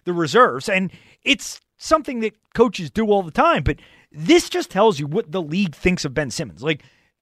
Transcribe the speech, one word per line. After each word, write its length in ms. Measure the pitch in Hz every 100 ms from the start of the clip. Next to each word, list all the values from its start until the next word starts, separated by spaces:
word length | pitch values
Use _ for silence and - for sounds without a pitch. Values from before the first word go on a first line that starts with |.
the 80 | -
reserves. 540 | 175 156 190 240 127 170
And 220 | 190 185 - _ _
it's 380 | - 269 - - _ _
something 420 | - 320 285 247
that 140 | 220 - _
coaches 360 | - 214 - 156
do 160 | - 220
all 140 | 202
the 80 | 175
time, 320 | 185 320 311
but 140 | 147 151 - _ _
this 380 | 147 165 339 -
just 220 | 359 -
tells 280 | 185 220 147
you 80 | 147
what 240 | 175 226
the 120 | 185
league 320 | 151 175 196
thinks 320 | - 180 180 151
of 80 |
Ben 160 | 127 139
Simmons. 320 | - 135 82
Like, 200 | 139 151 _ _ _ _